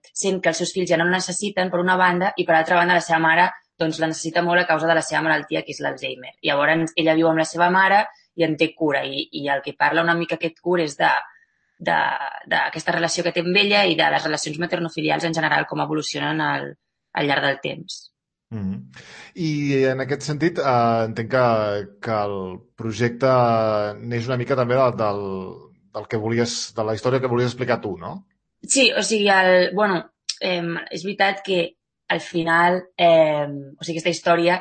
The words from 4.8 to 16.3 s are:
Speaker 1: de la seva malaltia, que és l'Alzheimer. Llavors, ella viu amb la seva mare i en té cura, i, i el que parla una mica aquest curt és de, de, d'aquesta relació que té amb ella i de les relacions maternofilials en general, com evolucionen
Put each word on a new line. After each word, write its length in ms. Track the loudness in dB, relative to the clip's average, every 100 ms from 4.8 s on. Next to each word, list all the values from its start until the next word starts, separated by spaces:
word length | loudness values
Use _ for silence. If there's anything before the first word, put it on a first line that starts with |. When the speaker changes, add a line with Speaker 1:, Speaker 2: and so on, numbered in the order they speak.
| 2
Speaker 1:
de 80 | 2
la 100 | 0
seva 160 | 0
malaltia, 400 | 0 0 -2 -6
que 120 | -6 -8
és 20 |
l'Alzheimer. 600 | -6 -6 -8 -10 -14 -6
Llavors, 500 | -2 2 2 2 0 0
ella 180 | 2
viu 160 | 4 4
amb 80 | 2
la 80 | -2
seva 240 | 0 2
mare 380 | 4 4 4 2 -6 _
i 100 | -2
en 140 | -2 0
té 160 | -2
cura, 320 | 0 -2 0 -2
i, 240 | -6 -8
i 140 | -6 -4
el 140 | -4
que 160 | -6 -2
parla 240 | 0 2
una 140 | 2 0
mica 200 | -2 -4
aquest 160 | -6 -6
curt 220 | -2 0
és 160 | -2 0
de, 140 | 0 0 -4 _ _ _ _ _
de, 180 | -2 0 0 -4 -8 -10 -4
d'aquesta 460 | -2 -2 -4 -4 -2
relació 280 | -2 -2
que 100 | -4 -2
té 60 |
amb 140 | 0 2
ella 240 | 2 2 2
i 100 | 2
de 60 | 2
les 140 | 0
relacions 340 | -2 -4 -6 -6
maternofilials 680 | -4 -4 -4 -4 -2 -2 -2
en 80 |
general, 320 | -2 0 0 -2
com 140 | -4
evolucionen 560 | -4 -4 -6 -6 -4